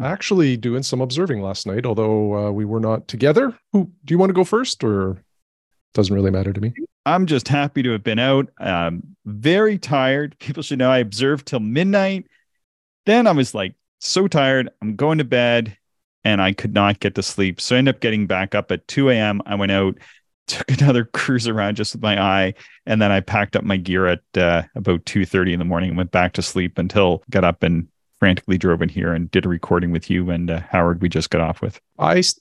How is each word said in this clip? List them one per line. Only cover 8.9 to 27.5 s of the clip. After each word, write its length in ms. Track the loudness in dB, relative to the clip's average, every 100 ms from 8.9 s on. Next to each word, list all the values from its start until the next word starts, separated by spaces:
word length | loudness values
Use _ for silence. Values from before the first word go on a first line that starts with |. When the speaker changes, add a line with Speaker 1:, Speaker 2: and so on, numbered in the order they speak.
| -4 -10 -16
Speaker 2:
very 540 | -14 -4 0 2 2 0
tired. 600 | -2 0 0 0 -4 -10
People 240 | -12 -10
should 160 | -6 0
know 100 | 2
I 80 | 4
observed 480 | 0 -2 0 -2 -4
till 140 | -6
midnight. 680 | -2 0 2 2 0 -4 -10 _ _ _ _ _ _ _ 2
Then 220 | 4 4
I 60 |
was, 200 | 4 2
like, 220 | -2 -6 -8 _ _
so 280 | -4 0 2
tired, 400 | 2 4 2 -2 -6
I'm 140 | -8 -2
going 220 | 0 0
to 80 | 0
bed, 500 | 2 4 2 0 -8 _ _ _ _
and 180 | 0 2
I 120 | 2
could 200 | 0 -2
not 280 | 2 2 2
get 140 | -2 -4
to 60 |
sleep. 380 | -6 -2 -2 -2
So 160 | -2 2
I 40 |
ended 160 | 2 0
up 40 |
getting 280 | -2 0 -2
back 280 | -2 -2 -4
up 160 | -2
at 160 | -6 -4
two 220 | 0 2
A 60 | 2
M. 260 | 0 -2 -4
I 100 | -4
went 180 | 0
out, 240 | 0 0 -2 -12 _
<laughs> 240 | _ _ -12
took 240 | -8 -2
another 320 | 2 4 2
cruise 460 | 0 -4 -2 0 0
around 260 | -2 -2 -4
just 180 | -6 -4
with 60 |
my 160 | -2 2
eye, 360 | 2 2 0 -4 -16 -16 -2
and 160 | 2
then 100 | 2
I 80 | 2
packed 380 | 0 -2 0 -2
up 80 | -2
my 100 | -2
gear 320 | 0 0 0
at, 140 | 0 -2 0
uh, 260 | 2 2 -2 -4
about 300 | -2 -2 -2
two 200 | -2 0
thirty 260 | 0 0
in 80 | -2
the 60 | -2
morning 240 | -2 -2
and 80 | -4
went 140 | 0
back 200 | 0 0
to 80 | -2
sleep 360 | -4 -4 -4 -4
until 460 | -2 2 2 0 -2
got 140 | 0
up 180 | 2